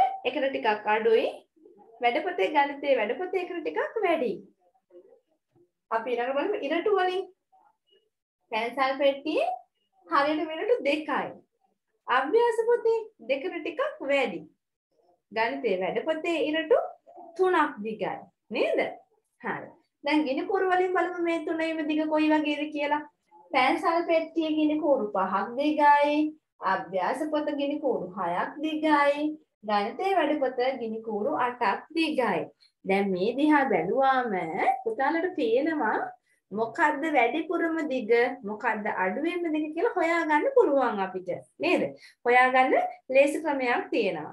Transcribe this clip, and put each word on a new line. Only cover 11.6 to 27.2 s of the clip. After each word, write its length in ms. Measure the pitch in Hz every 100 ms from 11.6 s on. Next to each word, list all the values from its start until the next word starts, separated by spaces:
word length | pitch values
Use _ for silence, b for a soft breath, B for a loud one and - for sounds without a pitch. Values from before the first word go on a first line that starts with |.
| _ _ _ _ -
අභ්‍යාස 520 | 254 285 440 466 440
පොතේ 360 | 440 480 453 453 - _
දෙකට 340 | 226 269 359 339
ටිකක් 260 | 320 - 587 -
වැඩි. 380 | 277 277 233 170 - _ _ _ _ _ _ _ _
ගණිතයේ 480 | 202 233 277 247 185
වැඩ 200 | 185 214
පොතේ 360 | 320 311 339 320
ඉරටු 340 | 302 320 311 605 - - _ - -
තුනක් 420 | - 370 339 285 220
දිගයි. 380 | 214 214 175 - - _ -
නේද? 320 | 226 659 294 - - _ _ _ _
හරි. 260 | 226 156 - - _ _
දැන් 200 | 285 302
ගිනි 220 | 262 302 359
කූරු 240 | 381 370
වලින් 240 | 359 370
බලමු 280 | 359 359 349
මේ 180 | 339 330
තුනේම 400 | 320 320 320 320
දිග 180 | 311 302
කොයි 260 | 311 311 311
වගේද 340 | 311 294 285 302
කියලා. 320 | 294 294 294 302 _ _ _ -
පැන්සල් 480 | 277 262 339 381 339
පෙට්ටියේ 480 | 339 320 320 330 311
ගිනි 280 | 311 302 302
කූරු 320 | 320 247 208
පහක් 340 | 190 185 196 240
දිගයි. 640 | 240 294 302 294 294 294 294 302 - _ -
අභ්‍යාස 580 | 190 175 170 185 180 262